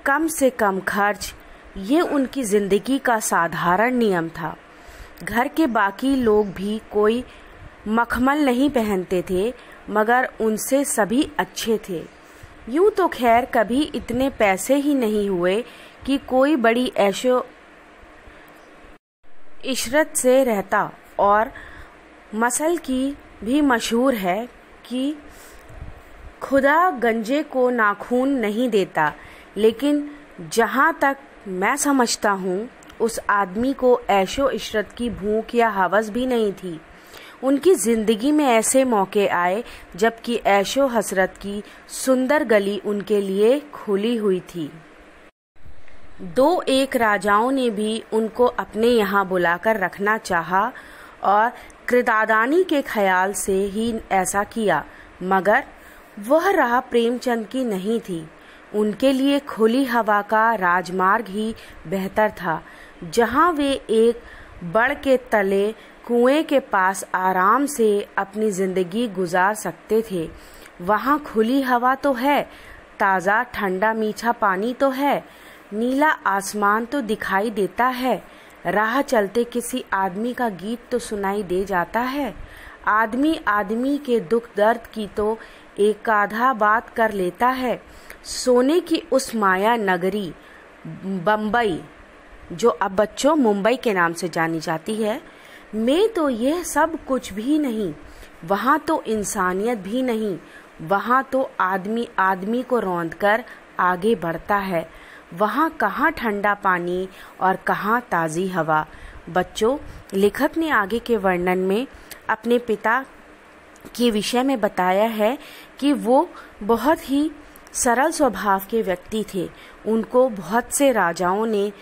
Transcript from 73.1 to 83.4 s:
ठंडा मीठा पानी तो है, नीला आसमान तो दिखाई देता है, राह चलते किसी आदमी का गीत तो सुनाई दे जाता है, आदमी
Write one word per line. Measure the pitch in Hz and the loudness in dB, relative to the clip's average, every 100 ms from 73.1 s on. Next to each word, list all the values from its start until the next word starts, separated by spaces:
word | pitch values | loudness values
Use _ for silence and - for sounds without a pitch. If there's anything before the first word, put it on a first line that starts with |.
| 190 175 214 | 2 2 0
ठंडा | 247 - 202 185 214 | 0 -4 -4 0 0
मीठा | 220 214 202 226 | 0 -2 -2 -2
पानी | 233 208 185 226 | 0 0 0 -2
तो | 240 269 | 0 0
है, | 262 285 214 - - - - - | 0 0 0 -4 -20 -20 -20 -10
नीला | 208 240 262 302 | -4 -2 2 2
आसमान | 302 196 196 190 208 202 214 233 | 2 0 -2 -2 -2 2 2 0
तो | 294 | -4
दिखाई | 220 214 - 190 220 | -4 -4 -2 -2 -2
देता | 208 185 - 247 | -2 -2 0 -2
है, | 247 254 254 - - - - 175 | 0 -2 -2 -6 -20 -20 -10 -2
राह | 180 220 247 | 0 0 0
चलते | 277 240 196 233 | 0 2 2 0
किसी | 240 240 233 254 - | -2 -2 -6 -8 -4
आदमी | 190 190 180 240 | -2 -2 -4 -6
का | 247 240 | -4 -4
गीत | 180 190 233 - | -4 -10 -10 -6
तो | 240 | -6
सुनाई | 233 208 196 202 | -4 -6 -4 -4
दे | 190 180 196 | -2 -4 -2
जाता | 185 170 226 | -2 -2 -2
है, | 254 277 262 - - - - - - | -4 -4 -6 -8 -16 -18 -20 -8 0
आदमी | 214 247 240 302 320 | 2 2 0 0 0